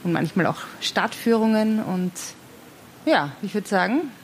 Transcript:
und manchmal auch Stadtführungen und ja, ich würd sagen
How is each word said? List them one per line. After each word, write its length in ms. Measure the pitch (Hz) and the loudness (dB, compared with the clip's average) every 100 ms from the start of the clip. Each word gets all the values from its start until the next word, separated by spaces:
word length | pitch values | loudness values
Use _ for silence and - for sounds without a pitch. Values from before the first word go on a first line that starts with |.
und 80 | 180 | 0
manchmal 340 | 160 156 - 165 | 0 0 0 0
auch 100 | - - - | 0 -8 -8
Stadtführungen 1000 | - - 226 - - 226 220 220 214 220 | -4 -2 -2 -2 2 4 4 4 2 0
und 280 | - 185 180 - - - - - - - - - - | 0 -2 -2 -4 -14 -14 -20 -20 -20 -20 -20 -8 2
ja, 260 | 285 147 135 | 2 2 -4
ich 120 | 202 208 | -6 -4
würd 120 | - | 0
sagen 440 | 196 180 254 311 - | 0 2 0 -2 -8